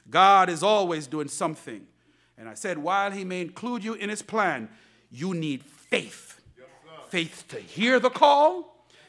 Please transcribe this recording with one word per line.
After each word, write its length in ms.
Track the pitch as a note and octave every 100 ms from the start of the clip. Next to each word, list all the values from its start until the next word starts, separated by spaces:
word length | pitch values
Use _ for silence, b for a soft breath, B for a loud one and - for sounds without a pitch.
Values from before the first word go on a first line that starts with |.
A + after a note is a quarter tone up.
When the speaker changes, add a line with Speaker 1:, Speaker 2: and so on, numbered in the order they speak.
| -
Speaker 1:
God 400 | D#3+ F#3+ G3 F3+
is 140 | D#3+
always 420 | F#3+ G#3+ F#3 D#3 C3+
doing 220 | D3+ C#3+
something. 580 | - E3+ D3+ - A2 - _ _ _ _ -
And 100 | A2
I 60 |
said, 240 | G#2+ G3 D#3
while 340 | D#3+ G3 G3
he 140 | G3 F#3
may 160 | F3+
include 420 | E3+ F3+ A#3 A#3+
you 100 | G#3+
in 160 | A3+ G3+
his 120 | G#3
plan, 480 | - A3 F#3+ C3+ A2 b b b b
you 220 | A#2+ F3+
need 300 | E3+ D#3 C3
faith. 760 | - - - - A2+ - - - _ _
Speaker 2:
Yes, 100 | - -
sir. 200 | D#3+ D#3+ -
Speaker 1:
Faith 360 | F3+ E3 - -
to 100 | A2+
hear 400 | G2 D#3+ A#3 B3+
the 100 | B3
call, 760 | - D4 C#4+ D#4 F#4 - _ _ b